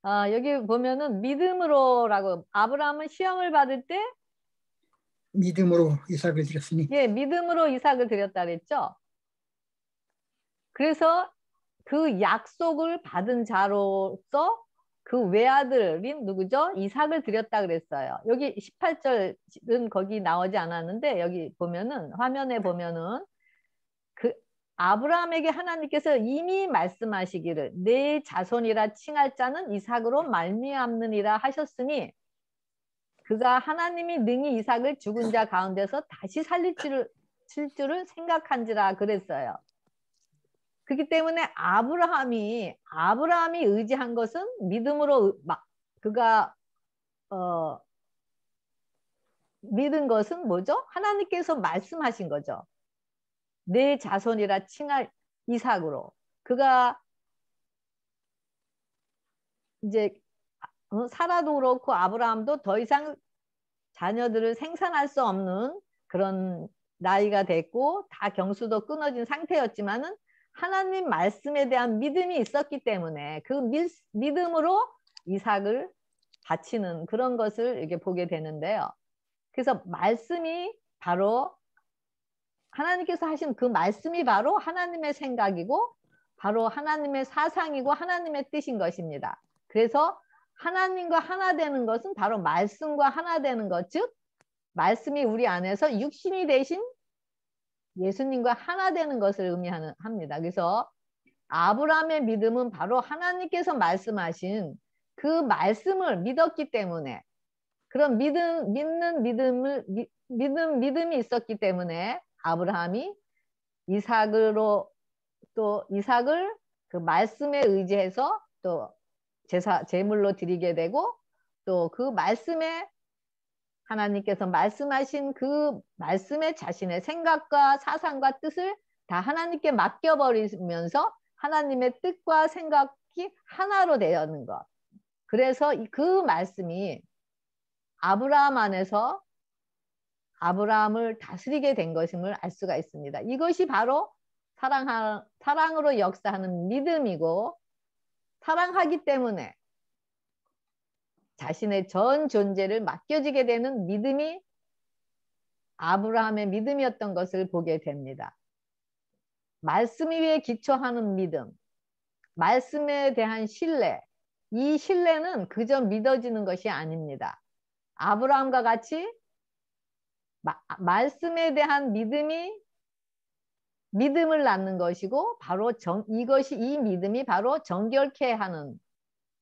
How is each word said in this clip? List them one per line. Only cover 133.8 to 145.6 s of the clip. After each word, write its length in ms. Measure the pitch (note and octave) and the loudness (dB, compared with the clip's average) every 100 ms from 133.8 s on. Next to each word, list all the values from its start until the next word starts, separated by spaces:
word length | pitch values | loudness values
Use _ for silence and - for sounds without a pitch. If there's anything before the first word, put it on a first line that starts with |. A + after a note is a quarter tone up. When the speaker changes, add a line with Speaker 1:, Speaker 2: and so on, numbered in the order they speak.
| F4+ C4+ | 4 4
Speaker 1:
되는 480 | F3 E3 D#3 D#3 A2+ | 4 2 0 -6 -10
것. 180 | G2 - _ _ _ _ _ _ | -12 -14 _ _ _ _ _ _
그래서 480 | A3 C4 B3+ D4 | 2 2 4 0
이, 120 | C4+ A3 | 0 -4
그 340 | - D#4+ F#4+ | -2 2 2
말씀이 800 | D#4+ E3+ F#3 - F3 F3 G3 C#3 _ _ _ _ _ _ _ _ _ _ | 2 0 -2 -6 -8 -6 -6 -8 _ _ _ _ _ _ _ _ _ _
아브라함 580 | F3 G3+ C4+ C#4+ C#4+ C4 | 0 2 4 6 6 4
안에서 640 | G#3 F#3+ F#3+ G#3 A#3+ G4 _ _ _ _ _ _ _ _ _ _ _ _ | 2 0 0 0 0 -4 _ _ _ _ _ _ _ _ _ _ _ _
아브라함을 800 | E3+ F#3 G#3 G#3+ G#3+ A3 A3+ A3 | -2 0 2 4 2 2 -2 -4
다스리게 560 | - F3+ - D4 C#4 | -12 -12 -4 0 2
된 180 | C4 E3 | 0 -2
것임을 440 | D#3+ E3 F3+ F#3 G3+ | -2 -2 -2 -6 -6
알 100 | - | -8
수가 260 | - F#3+ D3+ | -6 -4 -4
있습니다. 460 | D#3+ D#3 C#3+ C#3+ | -4 -12 -10 -8
이것이 440 | G#3+ C4 E4 E4+ F4 | -6 -2 0 2 2
바로 440 | G#3+ A#3+ C#4+ G#4+ _ _ _ _ _ | 2 2 2 -2 _ _ _ _ _
사랑하-, 680 | C4 C#4 C4 A3+ A3 G#3 - _ | -2 0 0 -2 -2 -4 -10 _
사랑으로 580 | - D4+ | -2 2